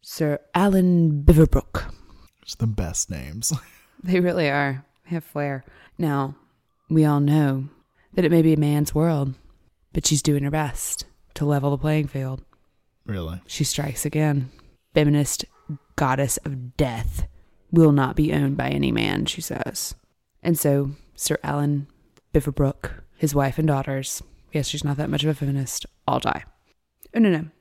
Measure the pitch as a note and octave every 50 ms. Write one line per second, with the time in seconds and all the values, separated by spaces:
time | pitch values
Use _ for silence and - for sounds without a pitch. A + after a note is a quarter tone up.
0 | _ - - - D#3+ D3+ D3 - _ _ - - G3 G3+ F#3+ F#3+ F3+ F3+ F3 E3+
1 | E3 D#3+ D3+ C#3+ C#3+ - E3 D3+ D#3+ - - F3+ - - - - - - - -
2 | - - - - - _ _ _ _ - - - A2 A2 G#2+ G2 F#2 D#2+ F2+ -
3 | - - F#2 D2+ B1 C#2+ D#2 A2 A#2 - D3+ - - - _ _ _ _ _ -
4 | - F3+ F#3 F3+ F3+ F3+ F3 F3+ D#3+ C#3+ C#3 C#3+ C#3+ C#3 C3+ C3 - _ _ _
5 | _ - F3 E3 - - - D3 D3 C#3+ C#3 C3 - - - - - _ _ -
6 | E3 D#3 C#3+ C#3 C3+ C3+ C#3+ _ _ _ _ _ _ _ _ _ _ _ D#3 D#3+
7 | D#3 D3+ D3 C#3+ C#3+ C#3+ D3+ D#3 D3 C#3 C3+ C3+ C3+ D3 _ _ _ _ _ _
8 | _ _ - - F3+ D3+ E3+ E3 D#3 D#3+ D#3 D3 D3+ D3 D3 D3 D3+ - - D3+
9 | D#3+ E3+ D#3+ C#3+ C#3 C3+ C3 - _ - _ _ _ _ _ _ _ _ _ -
10 | - - D#3 C#3 - D#3 D3 C#3+ C#3 C#3+ D3 D#3 D3+ C3+ - - - - - -
11 | - - _ _ _ _ _ - D3 C#3+ D3 C#3+ C3+ C#3+ C#3+ C3 C#3 D#3 D#3 D#3
12 | D3 C#3 - C3+ C3+ C3 C3 - - _ _ _ _ _ _ _ _ _ _ _
13 | _ - G#2 F#2+ E2 D#2+ F2+ F2+ _ - - - D3+ - - - - - A#2 -
14 | - D3+ - D3+ D#3 D3+ C#3+ C#3 C3 C3 - - - - _ _ _ _ _ D#3
15 | D3+ D3 D3 D3 C#3+ B2+ - - - _ _ _ _ - D3 - _ _ _ -
16 | D3 C3 C3 C3+ C#3 B2+ - - - D#3 C#3 B2+ B2 B2 _ - D3+ B2+ A#2 A#2
17 | - - - - - - - - - _ _ _ _ _ - E3 D#3+ D3+ C#3+ C#3
18 | C3 C3 - - D3+ - - D3+ C#3+ C3+ C#3 - B2 C3 C#3+ C#3 C#3+ C3 A2+ A2
19 | A2+ G2+ F#2+ G2 - - - - - - - - - - - - - - - _
20 | _ _ _ _ _ _ _ _ _ E3+ E3+ D#3 - D3 C#3 C#3 C#3+ C#3 C#3+ -
21 | - _ _ - - - D3+ - - C#3+ C#3+ C#3+ D3 D3 D3 C#3+ C#3+ - _ _
22 | _ _ _ _ _ _ - D#3 - D3 C#3 - C#3 C3+ - - - - - -
23 | - - _ _ - D3+ C#3 C#3+ C#3 C3+ - - D#3 D#3 C#3+ C3+ C3 - C3+ C3+
24 | C3 - - - - - - - _ _ - D3+ C3+ - - D3 D3+ C#3+ C#3 C3+
25 | D3+ C#3 C#3+ D3 D3 D#3 D3+ - C#3+ C#3 C#3 C#3 C3+ C3 - - - - _ _
26 | _ - B2+ B2+ - - - - - - _ _ _ _ _ _ _ _ _ _
27 | - - - A#3 A3+ G3+ F3 D#3 E3 D#3 _ _